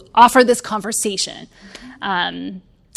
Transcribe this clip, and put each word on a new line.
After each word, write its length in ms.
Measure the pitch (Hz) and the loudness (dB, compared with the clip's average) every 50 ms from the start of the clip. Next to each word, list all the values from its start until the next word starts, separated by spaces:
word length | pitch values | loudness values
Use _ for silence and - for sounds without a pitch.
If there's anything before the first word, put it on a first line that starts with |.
| - _ - | -8 _ 6
offer 300 | 220 240 240 - 254 254 | 6 6 6 8 4 4
this 160 | 247 240 - | 4 2 -2
conversation. 880 | - - 220 208 180 214 220 - - 214 196 190 - - - - - - _ _ - 196 - - - - - - | -2 -8 -8 -8 -8 -6 -6 -6 -6 -6 -6 -6 -8 -10 -10 -16 -20 -20 _ _ -20 -20 -20 -20 -20 -20 -16 -10
Um, 640 | - - 190 175 175 175 170 175 180 190 190 185 - _ _ _ _ _ - | -6 -4 -4 -2 -4 -4 -6 -10 -12 -12 -12 -14 -18 _ _ _ _ _ -20